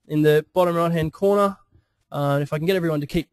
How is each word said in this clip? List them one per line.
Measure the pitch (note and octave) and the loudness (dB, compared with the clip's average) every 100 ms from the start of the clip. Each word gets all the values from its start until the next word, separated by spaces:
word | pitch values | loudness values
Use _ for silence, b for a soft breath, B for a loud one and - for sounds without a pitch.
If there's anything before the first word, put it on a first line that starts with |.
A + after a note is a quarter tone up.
| - | -6
in | D3+ | 2
the | D3+ D3+ D3+ | 4 2 0
bottom | F#3 F3+ E3+ | 0 0 2
right-hand | E3+ E3+ D#3+ | 0 0 -4
corner. | - G3 G3+ G3+ G3 _ _ _ _ _ | -2 0 2 0 -2 _ _ _ _ _
Uh, | C#3+ C#3+ C#3+ | -4 -2 -2
if | C#3+ | -2
I | D#3 | -4
can | D#3+ | -2
get | F#3+ | -2
everyone | E3 D3+ | -2 -4
to | C#3+ | -4
keep, | F3 - | -6 -6